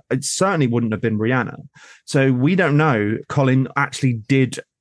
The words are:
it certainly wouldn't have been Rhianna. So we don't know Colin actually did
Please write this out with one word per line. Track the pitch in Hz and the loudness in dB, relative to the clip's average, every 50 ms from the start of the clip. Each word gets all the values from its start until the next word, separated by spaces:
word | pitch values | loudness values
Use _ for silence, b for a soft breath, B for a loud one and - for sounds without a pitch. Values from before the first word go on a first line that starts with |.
| _ - | _ -6
it | 131 135 - | -6 -4 -4
certainly | - - - 190 196 196 160 135 | -6 -4 -2 -2 0 0 0 0
wouldn't | 117 117 120 117 110 | 0 0 0 -2 -2
have | 107 98 | -4 -2
been | - 113 110 | -2 -2 -2
Rhianna. | 104 110 113 127 127 110 - - - - - B B B B B B B | -2 -2 0 0 0 -2 -4 -8 -14 -18 -20 B B B B B B B
So | - - 143 135 135 | -2 0 2 2 2
we | 127 123 127 156 190 | 2 2 2 2 2
don't | 185 180 143 147 | 2 2 2 2
know | 147 156 151 127 107 104 104 110 - - - | 2 4 2 2 2 0 -2 -2 -4 -6 -4
Colin | - 147 135 131 131 131 131 - - | 0 0 2 4 4 2 0 0 -2
actually | 139 139 - - - 143 131 120 | -4 -4 -4 -4 -2 0 0 0
did | 110 104 - 139 135 131 120 - - - _ _ _ | -2 -2 0 2 2 2 2 -2 -10 -14 _ _ _